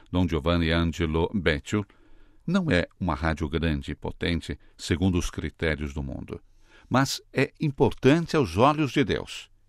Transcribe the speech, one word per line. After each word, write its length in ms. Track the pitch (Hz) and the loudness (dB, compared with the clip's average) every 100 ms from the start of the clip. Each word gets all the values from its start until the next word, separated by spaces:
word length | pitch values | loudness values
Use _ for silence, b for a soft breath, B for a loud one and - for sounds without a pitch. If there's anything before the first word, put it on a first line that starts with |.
| b | b
Dom 160 | 90 90 | 0 0
Giovanni 420 | 80 73 85 82 | 0 2 2 2
Angelo 600 | 82 82 80 82 78 85 | 2 0 0 0 0 0
Becciu, 500 | 107 80 73 - 107 104 b b b b b b | 0 0 -2 -2 -4 -4 b b b b b b
não 240 | 190 165 | -2 2
é 180 | 90 - - | 0 0 -4
uma 160 | 90 71 | -4 0
rádio 340 | 80 80 78 | -2 -2 -2
grande 440 | 80 82 73 69 | -2 0 -2 -4
e 20 | 73 | -8
potente, 640 | - - 87 82 - - - - | -10 -6 -2 -2 -4 -12 -14 -10
segundo 400 | - 87 95 87 | -4 0 2 2
os 140 | - | -2
critérios 600 | - 78 - 82 76 73 | -4 -8 -4 -2 -2 -4
do 120 | 71 | -6
mundo, 360 | 67 - - - - _ b b b | -8 -8 -12 -14 -16 _ b b b
mas 320 | 120 139 - - | 0 0 -4 -6
é 180 | - - - | -2 -2 -2
importante 760 | 156 135 127 - 127 160 165 160 | -2 2 2 4 4 4 4 0
aos 220 | 107 85 | 0 4
olhos 340 | 131 151 147 | 4 4 0
de 120 | - | 0
Deus, 460 | 113 71 50 - - _ | 0 0 -6 -12 -18 _